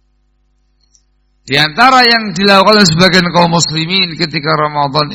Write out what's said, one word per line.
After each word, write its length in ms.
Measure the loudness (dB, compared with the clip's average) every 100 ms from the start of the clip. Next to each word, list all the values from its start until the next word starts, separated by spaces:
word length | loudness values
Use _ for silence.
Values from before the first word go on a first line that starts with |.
| _ _ _ _ _ _ _ _ _ _ _ _ _ _ -6
Di 80 | -2
antara 480 | -2 2 2 4 2
yang 240 | 0 -2 -2
dilakukan 400 | 2 4 4 4
oleh 80 | 2
sebagian 400 | 2 2 2 0
kaum 160 | 0 0
muslimin 640 | 0 -2 -6 -4 -4 -4
ketika 400 | -6 -6 -6 -4
Ramadan 560 | -2 -4 -4 -4 -4 -4